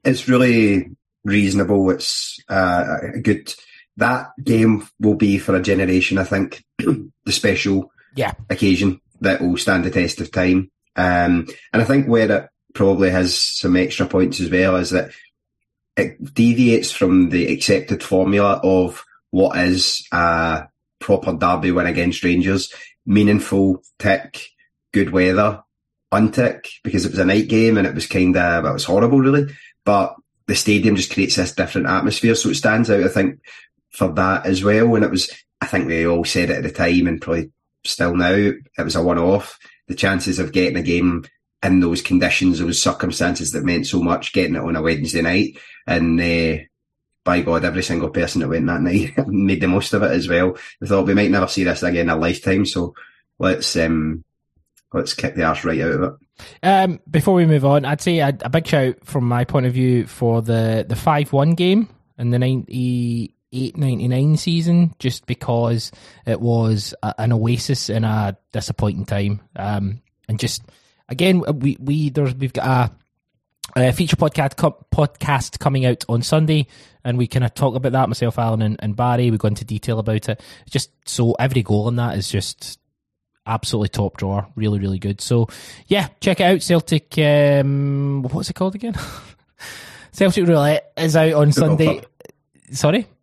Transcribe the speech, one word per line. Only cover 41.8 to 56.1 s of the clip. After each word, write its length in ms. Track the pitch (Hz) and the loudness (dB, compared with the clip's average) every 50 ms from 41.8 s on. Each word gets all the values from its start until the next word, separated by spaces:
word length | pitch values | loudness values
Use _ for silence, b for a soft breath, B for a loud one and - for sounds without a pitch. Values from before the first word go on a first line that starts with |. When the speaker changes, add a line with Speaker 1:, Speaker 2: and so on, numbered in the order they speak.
Speaker 1:
those 220 | 90 85 85 87 | 4 2 0 -4
conditions, 560 | - - 92 87 90 87 - - 92 92 85 80 | -2 0 2 2 2 2 0 2 2 2 2 2
those 240 | 87 85 85 - | -2 -2 -2 0
circumstances 720 | - 92 87 - - 87 - - 87 85 82 - 82 76 | 0 -2 -2 -2 -4 -6 -2 -2 -2 -2 -2 -2 -6 -6
that 120 | - 71 71 | -6 -4 -4
meant 220 | 87 87 82 - | -2 -2 -2 -2
so 160 | - - 90 | -2 -2 0
much, 300 | 85 87 - - - - | 0 0 -2 -2 -4 -4
getting 240 | - 95 90 78 80 | -2 -2 -2 0 -2
it 60 | 76 | -4
on 120 | 76 82 82 | -4 -4 -4
a 60 | 80 | -2
Wednesday 400 | 78 82 80 76 - 80 80 85 | -2 -2 -2 -2 -4 -4 -2 -2
night. 360 | 85 85 90 98 107 - B B B B B B B | -2 0 2 0 0 -2 B B B B B B B
And, 340 | - 87 82 82 85 82 85 | -4 -2 0 0 2 0 0
uh, 440 | 87 85 85 82 82 80 78 78 - _ _ _ _ _ _ _ _ _ _ _ _ | 0 0 0 0 0 -2 -2 -4 -8 _ _ _ _ _ _ _ _ _ _ _ _
by 160 | 90 87 87 | 0 0 0
God, 240 | - 82 85 82 87 | 0 0 -2 0 0
every 180 | 87 80 92 | -2 -2 -4
single 280 | 90 - 85 82 82 82 | -4 -2 -4 -4 -4 -2
person 300 | - 90 85 80 - 87 | -2 -2 -2 -2 -2 -4
that 80 | 76 67 | -2 -2
went 180 | - - - | -2 -2 -2
that 140 | - - - | -2 -2 -2
night 320 | - 87 92 104 107 - - - | -2 0 0 0 -2 -2 -4 -4
<laughs> 80 | - | -4
made 340 | 98 98 95 101 98 98 82 | -2 0 0 2 2 0 0
the 60 | 101 90 | 0 0
most 240 | 92 101 - - - | 0 0 0 0 -2
of 80 | 98 104 | 0 0
it 80 | - | 0
as 160 | - 90 78 80 | 0 -2 -2 0
well. 280 | 85 87 92 92 92 B B B B B | 0 2 2 0 -2 B B B B B
They 60 | - | -2
thought, 200 | 98 101 98 90 98 | 0 0 2 2 2
"We 60 | 95 | 2
might 160 | 104 104 92 | 2 4 4
never 160 | 95 98 92 90 | 2 2 0 0
see 160 | - 101 92 | 0 -2 0
this 180 | 87 85 - | -2 -2 -2
again 200 | 90 87 87 85 | -2 -2 0 0
in 80 | 85 76 | 0 0
a 60 | 80 | 0
lifetime, 480 | 80 80 85 85 - - 95 95 98 101 | 0 0 -2 -2 -2 -2 0 0 0 0
so 280 | - - 92 85 85 B B B B B B B B _ _ | -2 -2 -4 -4 -6 B B B B B B B B _ _
let's, 340 | - 92 90 - - - - | 0 0 0 0 -4 -4 0
um, 480 | 85 82 80 82 80 78 78 80 82 - _ _ _ _ _ _ _ _ _ _ _ _ _ | 0 0 0 0 -2 -2 -4 -6 -8 -10 _ _ _ _ _ _ _ _ _ _ _ _ _
let's 200 | - 82 - - - | -6 -6 -6 -4 -6
kick 200 | - - - - | -6 -6 -6 -4
the 80 | 90 | -2
arse 220 | 82 80 73 - - | -2 -2 -2 -2 -4
right 160 | 85 80 - | -4 -2 -2
out 100 | 78 80 | -2 -2
of 120 | 78 - | -2 -2
it." 100 | 90 92 | -2 -4